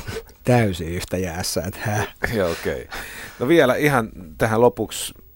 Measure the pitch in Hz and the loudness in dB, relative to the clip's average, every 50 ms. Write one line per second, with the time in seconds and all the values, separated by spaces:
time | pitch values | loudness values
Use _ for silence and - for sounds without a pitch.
0 | - - - - - - - _ - 123 123 120 113 101 90 85 82 80 87 92 | -6 -8 -8 -10 -10 -14 -16 _ 0 2 4 4 4 2 0 -4 -6 -6 -6 -6
1 | - - 92 90 92 90 76 90 95 - - 90 76 98 - - - 110 104 107 | -6 -4 -4 -4 -4 -4 -4 -6 -4 -4 -4 -4 -4 -6 -6 -6 -4 -4 -2 -2
2 | - - - - - - 123 107 92 85 82 - - 92 73 64 - - - - | -4 -4 -6 -6 -4 -2 0 0 0 0 0 -2 -4 -4 -4 -6 -8 -10 -10 -10
3 | - - - - - - - - 120 131 170 165 139 123 120 98 147 147 139 120 | -10 -12 -12 -14 -14 -12 -8 -2 2 4 6 6 6 6 4 4 4 4 4 2
4 | 110 107 - 90 92 76 - - 127 113 110 113 120 120 - - 107 - - - | 0 -2 -6 -14 -16 -10 -2 0 0 2 4 6 6 6 4 2 -6 -6 -6 -8
5 | - - - - - - - | -8 -10 -12 -14 -20 -20 -20